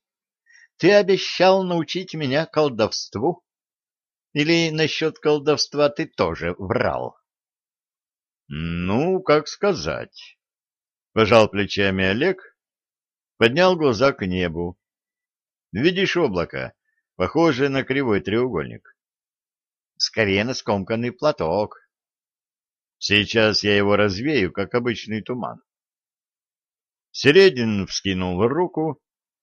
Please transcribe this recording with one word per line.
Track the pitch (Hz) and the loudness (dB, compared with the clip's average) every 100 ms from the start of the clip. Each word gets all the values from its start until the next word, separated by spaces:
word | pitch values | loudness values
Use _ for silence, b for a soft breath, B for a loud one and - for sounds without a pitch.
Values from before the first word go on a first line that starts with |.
| _ _ _ _ _ b b _ | _ _ _ _ _ b b _
Ты | 165 | 4
обещал | 208 185 185 - - 180 190 | 4 4 0 0 2 4 4
научить | 185 170 156 175 185 | 2 -2 -4 -6 -8
меня | 156 143 139 160 | -8 -2 -2 -2
колдовству. | - 151 110 104 - - 101 139 170 _ _ _ _ _ _ _ _ _ | 0 0 2 -2 -2 -8 -4 -4 -4 _ _ _ _ _ _ _ _ _
Или | 147 147 170 165 | -4 0 2 0
насчет | 156 156 - 160 - | 0 -2 0 -4 -2
колдовства | 160 151 139 143 - 143 147 | 0 0 2 0 -2 0 0
ты | 143 - | 0 -8
тоже | - 90 80 85 90 | -2 -2 -2 -6 -6
врал?» | 95 98 107 65 62 - _ _ _ _ _ _ _ _ _ _ _ _ _ | -4 -2 -2 -2 -8 -12 _ _ _ _ _ _ _ _ _ _ _ _ _
«Ну, | 71 85 85 87 107 165 185 | -10 -6 -6 -2 -2 0 -2
как | - 151 147 | 2 0 0
сказать», — | - 208 160 82 65 - - - _ _ _ _ _ _ _ _ | -4 -4 -2 -4 -6 -10 -16 -20 _ _ _ _ _ _ _ _
пожал | 104 107 117 107 | 0 4 6 6
плечами | 101 98 - 98 95 | 2 -4 0 0 0
Олег, | 95 104 170 190 - _ _ _ _ _ _ _ _ _ | 0 0 0 -2 -10 _ _ _ _ _ _ _ _ _
поднял | 113 135 185 | 2 4 2
глаза | 180 147 107 135 | 4 0 2 2
к | 131 | 0
небу. | 98 90 90 82 87 - _ _ _ _ _ _ _ _ _ | -4 -2 -2 -4 -8 -10 _ _ _ _ _ _ _ _ _
«Видишь | 156 151 185 180 175 | 0 0 0 -2 0
облако, | 151 92 80 - 64 - _ _ _ - | 0 -2 -4 -6 -12 -14 _ _ _ -6
похожее | 92 147 165 123 139 | -2 2 2 2 -2
на | 135 | -2
кривой | 123 135 135 101 | -2 -2 0 -2
треугольник?» | 95 110 127 95 67 57 _ _ _ _ _ _ _ _ _ _ _ _ | 0 -2 -2 -4 -8 -12 _ _ _ _ _ _ _ _ _ _ _ _
«Скорее | - - 107 98 | -6 -2 0 2
на | 113 | 0
скомканный | 127 - 104 92 113 120 | -6 -4 -4 -2 -4 -4
платок». | - 151 147 80 92 104 - _ _ _ _ _ _ _ _ _ _ _ _ | -2 -4 -2 -2 -2 -4 -8 _ _ _ _ _ _ _ _ _ _ _ _
«Сейчас | - 104 101 113 110 95 | -2 0 2 2 2 2
я | 104 101 | 2 2
его | 101 | 2
развею, | 101 104 95 135 147 92 | 2 2 0 -2 0 -2
как | 85 95 | -4 -4
обычный | 123 120 113 - 107 | -2 -2 -6 -6 -8
туман». | 90 123 76 117 _ _ _ _ _ _ _ _ _ _ _ _ _ _ _ | -6 -8 -8 -10 _ _ _ _ _ _ _ _ _ _ _ _ _ _ _
Середин | - 131 160 196 127 117 104 90 | -2 4 6 6 4 -2 -2 -4
вскинул | - 98 92 92 90 117 | -6 -4 -2 -2 0 0
руку. | 143 180 - 160 143 _ _ _ _ | 0 -4 -4 -6 -6 _ _ _ _